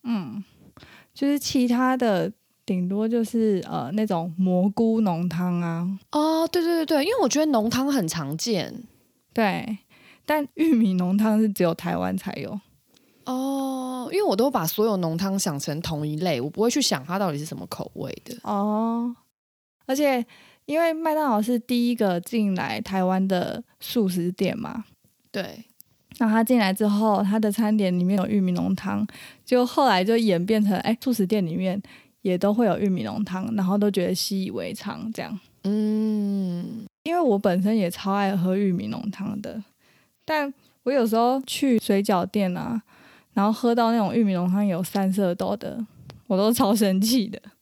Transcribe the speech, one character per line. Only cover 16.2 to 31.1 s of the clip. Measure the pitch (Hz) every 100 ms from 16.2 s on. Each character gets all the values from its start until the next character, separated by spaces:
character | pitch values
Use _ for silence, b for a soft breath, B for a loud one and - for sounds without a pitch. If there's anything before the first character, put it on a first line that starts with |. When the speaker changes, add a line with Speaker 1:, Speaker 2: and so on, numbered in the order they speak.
| 180 135
Speaker 2:
我 | 139
不 | 233
会 | 233
去 | 294
想 | - 165
它 | 135 185
到 | 196
底 | 143
是 |
什 | 151 -
么 | -
口 | - -
味 | - - -
的。 | - 240
Speaker 1:
哦， | - 202 208 214 226 233 240 240 _ _ _ _ _ _ -
而 | 269
且 | 294 247 226 B B B -
因 | 302
为 | 339
麦 | 320 330
当 | 302
劳 | 294 214
是 | 214 240
第 | - 240 240
一 | 233
个 | 208 175
进 | 175 233 208
来 | 185 - 104
台 | 226 190
湾 | 185 185 190
的 | 185 - - - b
素 | - 240 190
食 | 180 170
店 | 185 190 -
嘛。 | - - - _ _ _ _
Speaker 2:
对。 | 208 - 170 - _ - _ _ -
Speaker 1:
那 | 226
他 | 220
进 | 226 254
来 | 196
之 | 190 214
后， | 202 220 196
他 | 196 220
的 | 214
餐 | 202 214 214
点 | 190 180
里 |
面 | 180 202
有 | 180
玉 | 208
米 | 185
浓 | 175 175
汤， | 190 196 202 214 B B B
就 | - 247 247
后 | - 269
来 | 185
就 | 190 226
演 | 226 170 180
变 | 220
成， | 208 190
哎， | - 226
素 | -